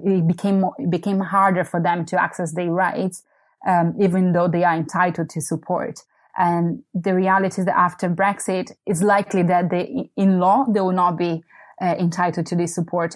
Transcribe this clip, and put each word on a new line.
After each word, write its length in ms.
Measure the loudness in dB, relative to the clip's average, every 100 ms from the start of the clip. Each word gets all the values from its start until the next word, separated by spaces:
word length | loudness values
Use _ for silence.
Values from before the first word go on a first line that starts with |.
it 220 | 0 2 2
became 340 | 0 0 0
more, 140 | 0 -2
it 120 | -4
became 300 | -2 -2 -2
harder 440 | 0 2 2 2
for 160 | -2 -2
them 240 | 0 -2 -2
to 140 | -2
access 340 | -2 -2 -6
their 160 | -4 -2
rights, 520 | 0 -2 -2 -6 -6 -16 _ _ _ 0
um, 260 | 2 2 2
even 320 | 2 2 2
though 160 | 2 2
they 160 | 2
are 100 | 2
entitled 540 | 2 -2 0 0 0 -6
to 100 | -6
support. 600 | -6 -6 -4 -4 -4 -10 -20 _ _ -2
And 460 | 0 2 0 -2 -6
the 200 | -4 0
reality 460 | 0 2 2 0 -2
is 60 | 0
that 100 | 2
after 320 | 2 0 -2
Brexit, 640 | 0 0 -2 -4 -4 -6 -8 -4
it's 160 | 0
likely 400 | 2 2 2 0
that 260 | 2 2 2
they, 400 | -2 -4 -6 -8 0
in 240 | 2 4
law, 240 | 4 4
they 160 | 2 0
will 120 | 0
not 260 | 2 2 0
be, 260 | -2 -4 -8 -20 -20 -6
uh, 140 | -2 0
entitled 480 | 0 0 -2 -2 -2
to 100 | -2
this 180 | -2
support 400 | -4 -4 -2 -4